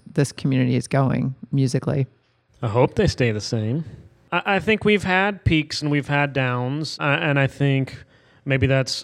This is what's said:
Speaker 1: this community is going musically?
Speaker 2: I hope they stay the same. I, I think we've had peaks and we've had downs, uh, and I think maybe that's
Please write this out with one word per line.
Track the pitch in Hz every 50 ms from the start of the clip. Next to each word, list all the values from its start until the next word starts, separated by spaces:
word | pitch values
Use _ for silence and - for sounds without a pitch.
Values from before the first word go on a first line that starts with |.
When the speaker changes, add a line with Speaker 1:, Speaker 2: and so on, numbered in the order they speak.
| - -
Speaker 1:
this | - 160 143 -
community | - - - 139 131 131 131 127 127
is | 123 -
going | - - 139 135 131 123 127 131 135 131 - - -
musically? | - 139 131 120 127 131 - 135 135 143 131 - _ _ _ _ _ _ _ _ _ _
Speaker 2:
I | 120 113
hope | 101 120 135 - -
they | - 208
stay | 151 - - 127 117
the | 107 107
same. | 104 - 120 113 107 107 127 165 160 - - - - - _ _ _ _
I, | 175 175 -
I | 208 196 190
think | 170 220 214 208 -
we've | 208 208 196 170
had | 190 180 185 196 208 202 180 -
peaks | - 165 156 147 151 - -
and | 151 147
we've | 147 147 131
had | - 143 143 143 143
downs, | 131 139 131 123 123 123 123 127 139 156 156 - - -
uh, | 156
and | 147 139 165 170 156 139
I | 143 135
think | 127 - - 143 139 135 135 135 - - - - _ _ _ _ _ _ _ -
maybe | 139 135 131 135
that's | 131 135 135 127 - - -